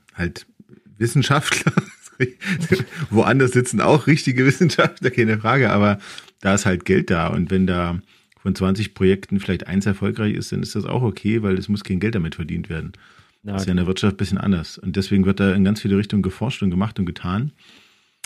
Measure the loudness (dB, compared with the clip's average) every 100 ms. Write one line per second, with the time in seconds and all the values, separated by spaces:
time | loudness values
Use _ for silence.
0 | _ -6 -6 -6 -20 _ -20 -20 _ -4
1 | 0 2 2 2 0 -2 0 -2 -4 -16
2 | -12 -4 -4 -4 -6 -4 0 -2 -2 -8
3 | 0 2 4 4 4 2 2 2 4 4
4 | 4 2 2 2 2 4 2 2 0 0
5 | -2 2 0 2 2 2 4 4 4 2
6 | -4 -20 -20 _ 0 2 2 0 2 2
7 | 2 0 0 -2 0 2 2 0 -2 -4
8 | -8 _ _ _ -4 0 0 0 -4 2
9 | 2 2 0 -4 -2 -4 -2 -2 0 -2
10 | -4 -2 -2 -4 -4 -6 -6 -6 -4 -2
11 | -2 -2 -2 0 0 -2 -2 -4 -2 -2
12 | -2 -2 -4 -6 -8 -6 -6 -8 -10 -14
13 | _ _ _ _ -8 -6 0 0 0 0
14 | 0 0 -4 -2 0 0 -2 -10 -6 -4
15 | 0 2 2 2 2 4 2 2 0 0
16 | 0 -2 -2 -4 -6 -2 -2 0 -2 -2
17 | -6 -4 -6 -4 -6 -8 _ -20 _ _
18 | _ _